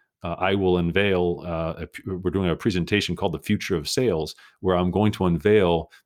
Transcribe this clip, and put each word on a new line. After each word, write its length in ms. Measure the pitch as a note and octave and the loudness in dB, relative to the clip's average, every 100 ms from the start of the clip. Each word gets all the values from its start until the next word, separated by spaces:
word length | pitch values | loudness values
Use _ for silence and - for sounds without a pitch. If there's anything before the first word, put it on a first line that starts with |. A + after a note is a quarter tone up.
| _ _ | _ _
uh, 140 | F2 E2 | -10 -4
I 180 | F#2 G2 | 0 2
will 220 | F#2 F2+ | 2 2
unveil, 640 | E2+ G2 G2+ F2+ F2 E2+ F2 | 2 0 2 2 0 -2 -6
uh, 380 | E2 E2 - | -6 -6 -8
a 40 | D#2+ | -12
p-, 140 | - G2+ | -12 -10
we're 260 | F#2 F#2 | -6 -4
doing 180 | G2 F2+ | -2 0
a 60 | D#2+ | 0
presentation 600 | A2+ F2+ E2 G#2 - E2+ | 0 -2 0 0 0 -2
called 180 | F#2+ | -4
The 60 | - | -4
Future 380 | - G#2 - E2 | -2 -2 -2 -4
of 100 | D2+ | -2
Sales, 480 | - B2 D#2+ D2+ - - _ | -2 0 0 -4 -10 -20 _
where 160 | F#2 F2+ | 0 2
I'm 160 | F2+ | 2
going 220 | F#2 G#2+ | 2 2
to 120 | - F2+ | 2 0
unveil, 640 | E2 G#2 G#2 F2 E2 D#2+ - | 2 4 4 4 2 -2 -16